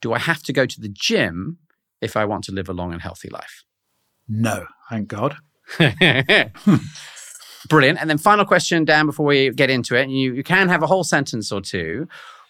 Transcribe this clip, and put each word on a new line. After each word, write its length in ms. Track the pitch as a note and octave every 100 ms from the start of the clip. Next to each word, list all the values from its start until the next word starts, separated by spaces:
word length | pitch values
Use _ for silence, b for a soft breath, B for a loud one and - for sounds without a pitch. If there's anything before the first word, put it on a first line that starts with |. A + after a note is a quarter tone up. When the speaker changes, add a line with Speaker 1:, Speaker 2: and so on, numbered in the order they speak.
Speaker 1:
Do 100 | A#2+
I 80 | A#2
have 240 | A#2 D#3+
to 80 | -
go 140 | C3 B2+
to 160 | -
the 80 | G#2+
gym 680 | G2+ - A3 A2+ E2 G#2 E3+ _ _ _ _
if 160 | A2+ -
I 80 | G#2
want 180 | G#2 -
to 60 |
live 160 | F#2+ F#2+
a 60 |
long 180 | F2 F2+
and 100 | E2+
healthy 280 | F#2 - -
life? 340 | - - - _ _ _ _ _ _ _
Speaker 2:
No, 380 | G#2+ A2+ G2 F2 _ -
thank 180 | A2+ G2+
God. 300 | G#2 B2+ - _ _
Speaker 1:
<laughs> 220 | _ - D#3 G2 F3+ B2+ C3+ G3+ C3 - - E3 - B B B B B B B B
Brilliant. 320 | D#3 C3 E3
And 80 | D#3
then 80 | D3+
final 260 | G#3 G#3
question, 400 | G3+ F3+ - E3+
Dan, 220 | D#3 D3+ D#3
before 200 | - D3
we 260 | C#3+ C3+
get 180 | B2 C3+
into 260 | C3 B2 B2
it, 80 |
and 80 | C3+
you, 220 | C3+ C3
you 100 | B2+
can 240 | C3 F3+ F#3
have 160 | F3+
a 40 | D3+
whole 180 | F#3+ E3+
sentence 480 | D#3 C3 A#2+ G2+
or 80 | G2+
two. 480 | G2 G2 D#2+ F#2+ E3 B B B B